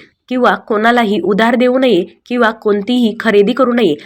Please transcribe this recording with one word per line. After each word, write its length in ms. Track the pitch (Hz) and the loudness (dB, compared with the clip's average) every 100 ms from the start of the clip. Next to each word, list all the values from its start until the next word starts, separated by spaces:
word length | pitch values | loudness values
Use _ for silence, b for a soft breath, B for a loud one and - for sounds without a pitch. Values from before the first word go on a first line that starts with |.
| B _ _ | B _ _
किंवा 260 | 254 226 | -2 0
कोणालाही 680 | 196 - 214 226 240 214 208 | -2 -4 -2 0 2 0 -2
उधार 340 | - 208 226 | -2 0 0
देऊ 240 | 247 247 254 | 0 0 0
नये 260 | 262 180 190 B - | 2 0 -2 B -8
किंवा 240 | 240 220 | -2 -2
कोणतीही 680 | 226 214 202 196 247 220 214 | -2 -2 -2 -2 0 0 -2
खरेदी 320 | 226 202 202 | 0 2 2
करू 200 | 254 247 | 0 0
नये. 220 | 240 190 147 | 2 0 -2